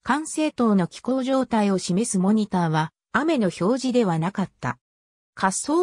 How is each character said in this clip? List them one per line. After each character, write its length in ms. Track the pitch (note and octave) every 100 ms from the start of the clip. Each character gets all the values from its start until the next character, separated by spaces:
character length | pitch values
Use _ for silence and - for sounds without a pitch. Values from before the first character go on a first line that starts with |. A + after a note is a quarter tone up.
管 240 | - C4+ D#4+
制 240 | - D#4
塔 240 | - A#3
の 140 | G3 E3+
気 100 | -
候 240 | - C4
状 240 | B3+ C4 B3+
態 240 | A3+ G3+
を 80 | F#3+
示 320 | - F3+ A#3
す 80 | F#3+
モ 140 | F#3
ニ 160 | A3 G#3
タ 160 | F#3
ー 40 | E3+
は、 220 | D#3 D#3 _ _
雨 260 | A3 D4+ D4+
の 60 |
表 340 | G3 - F3 B3+
示 140 | C4
で 120 | B3
は 140 | G#3 D#3+
な 140 | E3
か 100 | G3+
っ 80 | F3+ _
た。 180 | B2+ - _ _ _ _ _ -
滑 120 | F#3+
走 200 | F#3+ - D#4+